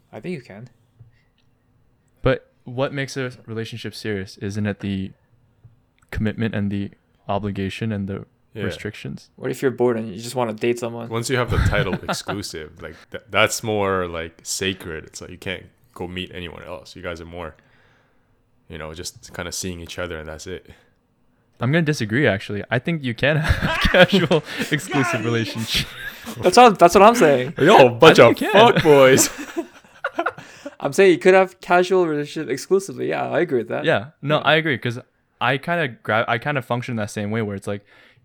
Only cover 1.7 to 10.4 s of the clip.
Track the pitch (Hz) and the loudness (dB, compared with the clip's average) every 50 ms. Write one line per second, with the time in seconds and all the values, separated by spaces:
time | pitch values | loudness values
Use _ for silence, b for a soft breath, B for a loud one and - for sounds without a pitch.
1.7 | _ _ _ _ _ _ _ _ _ _ - 127 139 - - _ _ _ - - | _ _ _ _ _ _ _ _ _ _ -2 0 0 -2 -4 _ _ _ -18 -12
2.7 | 123 123 135 139 139 143 135 127 - 139 131 123 123 - - - 110 110 113 110 | -6 -6 -4 -4 -4 -6 -8 -8 -6 -8 -8 -8 -8 -12 -16 -12 -10 -10 -10 -10
3.7 | - 110 - 110 101 - - 110 104 98 95 95 - - 117 101 98 107 107 104 | -10 -12 -12 -12 -12 -10 -8 -6 -6 -6 -8 -10 -12 -12 -10 -8 -6 -4 -4 -4
4.7 | 98 - - 101 98 95 95 - - _ _ _ _ _ _ _ _ _ _ - | -4 -6 -6 -6 -6 -6 -6 -8 -12 _ _ _ _ _ _ _ _ _ _ -20
5.7 | _ _ _ _ _ _ _ _ - - 110 107 101 113 113 113 98 104 101 101 | _ _ _ _ _ _ _ _ -6 -4 -4 -4 -4 -4 -4 -4 -4 -4 -4 -4
6.7 | 101 101 98 98 - _ _ _ _ _ _ - 101 101 104 104 95 98 98 95 | -4 -4 -6 -8 -12 _ _ _ _ _ _ -6 -6 -4 -4 -6 -6 -6 -6 -6
7.7 | - - 117 113 107 101 98 95 98 98 110 - _ _ _ _ - 110 98 95 | -6 -6 -6 -6 -6 -6 -6 -6 -8 -10 -12 -14 _ _ _ _ -12 -8 -8 -8
8.7 | 82 - - 104 107 - - 131 143 - - _ _ - 123 131 135 - - 135 | -8 -8 -10 -12 -12 -12 -14 -14 -14 -14 -16 _ _ -12 -10 -8 -6 -2 -2 -2
9.7 | 117 110 123 123 120 113 110 113 90 98 113 120 117 123 | 0 0 0 0 0 0 -4 -8 -10 -12 -12 -8 -6 -4